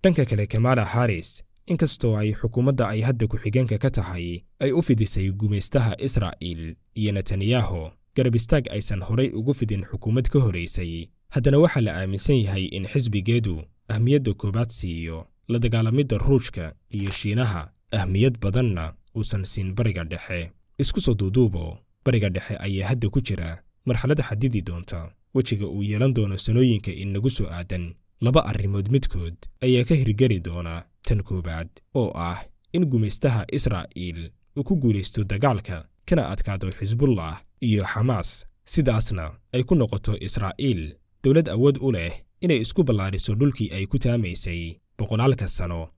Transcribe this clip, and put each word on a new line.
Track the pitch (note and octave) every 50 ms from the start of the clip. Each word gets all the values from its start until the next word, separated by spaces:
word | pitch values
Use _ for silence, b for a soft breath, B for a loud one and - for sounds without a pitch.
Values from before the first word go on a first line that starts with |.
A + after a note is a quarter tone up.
Dhanka | - F#3+ F3 D#3+ C3
kale, | - - G#2 G#2
Kamala | G#2 - A2 A2+ B2 C3 B2 G#2+
Harris, | F#2+ - A#2+ B2 A#2 G2 E2 - - - - - _ _ _ _
inkastoo | - F3 - E3+ D3+ - - - A#2 G#2+
ay | G#2+ G#2+ G#2+ G#2+
xukuumadda | - - A2+ A#2 B2 B2 C3+ C3+ B2+ A#2+ G2+
ay | G#2+ A2
hadda | A2 B2+ C3 A#2 A#2
ku-xigeenka | G#2 - - - A2 G#2 B2+ C3 A2+ A2 G#2
ka | - C3+
tahay | - - F#2+ F2 F2+ F2+ F2 F2 F2 E2+ - _ _ _
ay | B2+ C#3
u | C3 E3
fidisay | E3 - C3 G#2+ A2 G2 - A2 F#2+ G2
gumaystaha | F#2 G2 A2 G#2 G#2 G2+ F2+ - - C#3 A#2+ A2+ F#2 -
Israa'iil | - C3+ - - G2+ F2 - _ D#2+ F2 E2+ D#2+ E2 D#2+ D#2+ _ _ _ _
iyo | A2 G#2+ G#2
Netanyahu | G2+ G2 F#2+ - F#2+ F#2+ G2 G#2+ B2 B2 A2 F#2 F#2+ E2+ D#2 D#2 - _ _ _ _
garab | - B2+ B2+ A#2
istaag | A#2 A2+ - D#3+ D3+ B2+ -
aysan | - G#2 - - A2 F#2+
horay | F#2 G2+ G#2+ A2+ C3 C3+
ugu | - A2 A2 C3 C#3
fidin | - B2 G#2+ A2 G2 F2+
xukuumad | - - G#2 - A2 A2+ B2+ B2 -
ka | - C#3+
horeysay, | C3 A2 F2+ F2 E2+ E2 - - F2+ E2+ E2 E2 E2+ - _ _ _ _
haddana | - C3+ A#2 C#3 C3+ C#3+
waxaa | E3 E3+ - C#3
la | A2+ G#2+ D#2 F2
aaminsan | F#2+ F#2+ G2 G2 - - C#3+
yahay | B2+ A2 F#2+ F#2+ G2 F#2
in | - - F#2+ F#2+
xisbigeedu | - - C#3+ B2 A#2 G#2 G2+ F#2 G#2 A#2 A#2+ A2 G2+ E2+ D#2 D2+ - _ _ _ -
ahmiyadda | A2 A2 A2+ B2 C#3+ D3 C3 A2+ G2
koowaad | - - G2 F#2+ A2+ A#2+ A#2
siiyo | - - - F#2 E2+ E2 E2 D#2+ E2 D#2+ E2 _ _ _ _ -
la | A#2 A#2+
dagaalamidda | A#2 A#2 A2+ A2+ A2+ A2 A#2 C3+ D3 C3 A2 G2+
Ruushka | - C3 C#3 B2+ A#2 - - - E2+ D#2 - _ _ _
iyo | - G#2 G2 G2
Shiinaha, | G2 - - G#2 G#2 A#2 B2+ A2+ F#2+ E2+ D2+ - _ _ _ _
ahmiyad | - G2 F#2+ F#2 F#2 G2 A#2 C3+ B2 A2+
badanna | - G2+ F#2+ B2 B2+ A#2 G2 E2+ D#2+ D#2+ - - _ _ _
uusan | A2+ G#2+ - - G2+ F#2
siin | - - - F#2+ F#2+ F#2
Bariga | G#2+ A#2+ A#2 F#2+ F2+ E2
Dhexe. | E2 F2+ D#2+ - - F#2+ F2 E2 F2 - _ _ _ _ -
Isku | C#3 - - -
soo | - C3 A#2
duuduubo, | G2 G2+ F#2+ G2 B2+ B2+ G#2+ F2+ E2+ E2 E2 E2 - _ _ _ _ _
Bariga | C3+ B2 A2+ G2+ G2
Dhexe | F2 F#2 - - G#2+ -
ayaa | - G2+ G2 F#2+ F#2+ F#2+
hadda | C3 B2 A2+ G2+
ku | - -
jira | - - G2+ F2 E2+ D#2+ E2 - _ - _ _ _
marxalad | C3 A#2+ A2+ - B2+ D3+ D3+
xadidi | B2 - A2+ G#2 B2 C3 A#2 G#2
doonta | F2 - E2+ E2+ F2 - - E2+ E2 D#2+ - _ _ _ _
wejiga | C3 A#2+ - A#2 G2 G2+
uu | E2 - G2+
yeelan | G2+ G2+ G#2 G#2+ B2+ C3+ B2+
doono | A2+ G#2+ G2+ F#2+ F#2
sanooyinka | - - A2 A#2+ C3 B2+ A2+ G#2 - G2+
inagu | E2+ C#2+ F#2 G2 G2 G2 G#2 C3+
soo | - - G2+ D#2
aadan. | E2 F2 F2 - G2 F2+ F2 E2+ - - _ _ _ _
Laba | A2+ A#2 C3 D#3+ -
arrimood | - G#2+ - F#2+ G2 G2 G2+ F#2+ G#2
midkood | B2+ C#3 - - - F#2+ E2+ E2 E2+ - - - - _
ayaa | - B2+ B2+ A#2+ A#2+
ka | A#2 E3+
hirgeli | D3 B2+ A2 G2+ G2 C3 B2+ A2 F2+
doona. | E2 F2+ E2+ F2 E2+ E2 E2 E2+ - _ _ _
Tan | _ - G#2+ G#2
koowaad, | G2 - G2 F#2 E2 E2+ D#2+ D#2+ E2 E2 _ - _ _ _
oo | C#3 A#2 F#2+ -
ah | - E2+ E2+ F2+ - - - - _ _ _
in | - E3+ F3+
gumaystaha | D3 B2+ A2+ A2 G#2 - - - C#3 A#2 A2+ A2+ A#2+
Israa'iil | - C#3 - G#2 - F2+ - - _ - F2+ F2 E2 E2 E2 D#2+ _ _ _ _ _
uu | C#3+ C3+
ku | - G3
guulaysto | D#3+ C3+ A#2+ G#2+ G2 F#2 - - - G#2
dagaalka, | F#2+ G#2 G2+ B2 C#3+ B2 F#2+ - - F#2 D#2+ D2+ _ _ _ _
kana | - F3+ E3 B2 C#2+
adkaado | F#2+ - - - G2 F#2+ F#2+ F#2
Xisbullah | - - G2+ G2+ A2+ A#2 C#3+ C#3 A#2+ F#2+ D#2+ D#2+ D#2 - - - _ _
iyo | - A#2+ G#2+ G2+ F#2
Xamaas, | F#2 - - G#2+ C3 B2 G2 E2 - - - - - _ _ _
sidaasna | - - - D3 B2 A2+ A2 A2+ - G#2+ F2 D#2+ D#2 - - _ _
ay | - B2+ A#2+
ku | - F#3
noqoto | D#3+ A#2+ G#2+ - G2 - - G#2+ -
Israa'iil | - G2 - - G#2 F#2+ - - C#3 C#3 A2+ F2 D#2 D2+ - _ _ _ _ _ -
dowlad | C3+ C#3 D#3+ E3 D3+
awood | F2 A2 B2 C#3+ C#3 A#2+
u | F#2+ G2+
leh | G#2+ F#2 E2 E2+ - - - _ _ _
inay | - F3 D#3+ A#2
isku | A2+ - - - E3+
ballaariso | C3 A#2 G2+ F#2+ G2 G2 F#2 - - G#2
dhulkii | G#2+ C#3 D3 C3 - A2 - -
ay | F#2+ G2
ku | - - B2+
taamaysay | - B2 A#2+ A#2+ G#2+ F2+ E2+ - - - E2+ E2+ E2+ E2 D#2+ - _ _ _ -
boqolaalka | G#2+ - A2+ A2 A#2+ C3+ C3 C3+ - F2+
sano. | - - F#2 F2 F2 E2 E2 D#2+ -